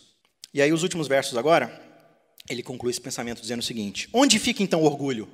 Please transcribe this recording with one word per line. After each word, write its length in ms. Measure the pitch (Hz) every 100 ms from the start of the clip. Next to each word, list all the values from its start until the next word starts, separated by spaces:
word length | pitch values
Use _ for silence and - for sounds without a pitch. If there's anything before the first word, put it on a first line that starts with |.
| _ _ _ _ -
E 80 | 139
aí 100 | 143
os 100 | 165
últimos 280 | 180 180 139
versos 280 | 135 131 120
agora, 440 | 143 143 117 - - - _ _ _ _ -
ele 140 | 120
conclui 280 | - 123 123
esse 100 | 120
pensamento 400 | 139 131 120 117
dizendo 180 | 107 120
o 40 |
seguinte: 440 | 117 117 101 - -
Onde 260 | 233 277 220
fica 240 | 254 226
então 180 | 185 175
o 40 | 156
orgulho 420 | - 139 120 95